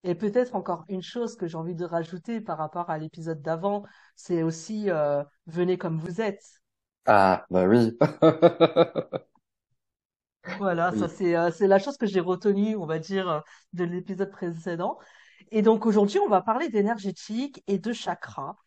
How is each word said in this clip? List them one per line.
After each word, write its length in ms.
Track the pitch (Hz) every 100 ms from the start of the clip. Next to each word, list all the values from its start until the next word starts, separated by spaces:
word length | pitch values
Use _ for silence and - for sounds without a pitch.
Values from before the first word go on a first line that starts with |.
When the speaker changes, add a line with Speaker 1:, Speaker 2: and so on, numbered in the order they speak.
Speaker 1:
Et 100 | 180
peut-être 400 | 170 214 233 247
encore 300 | 190 185 170 -
une 140 | 190
chose 340 | 180 240 226 -
que 100 | 170
j'ai 100 | 165
envie 160 | 160
de 100 | 170
rajouter 560 | 175 170 165 185 196 226
par 180 | 214 160
rapport 320 | 156 175 175
à 80 | 156
l'épisode 440 | 156 - 165 160
d'avant, 420 | 147 165 196 208 208 _ _ _
c'est 260 | - 175
aussi, 480 | 165 160 - 214 208
euh, 340 | 160 147 143 143 _ -
venez 320 | 165 180 180
comme 200 | 170 160
vous 220 | 170 175
êtes. 240 | 220 202 _ _ _ _ _ _ -
Speaker 2:
Ah, 380 | 104 95 92 -
bah 140 | 90 92
oui. 320 | 120 117 117
<laughs> 1300 | 151 - 160 160 165 - 165 - 165 - - - _ _ _ _ _ _ _ _ _ _ _ _ 180 190
Speaker 1:
Voilà, 340 | 196 170 175
ça 140 | - -
Speaker 2:
Oui. 60 | -
Speaker 1:
c'est, 200 | 180 170
euh, 140 | 170
c'est 160 | 170 196
la 120 | 196
chose 180 | 285 277
que 100 | 208
j'ai 140 | 190
retenue, 560 | 175 185 208 196 214 214
on 100 | 160
va 120 | 156
dire, 300 | 160 196 185
euh, 120 | 156 - - _
de 120 | 175
l'épisode 460 | 175 175 180 185 196
précédent. 680 | - 180 165 180 170 196 - - _ _ _ _
Et 120 | 220
donc 240 | 214 220 226
aujourd'hui, 320 | 214 202 370
on 100 | 403
va 120 | 196
parler 260 | 202 233 320
d'énergétique 960 | 214 202 226 196 180 - 220 285 - -
et 120 | 196
de 140 | 208
chakras. 640 | 240 - 165 - - 139 190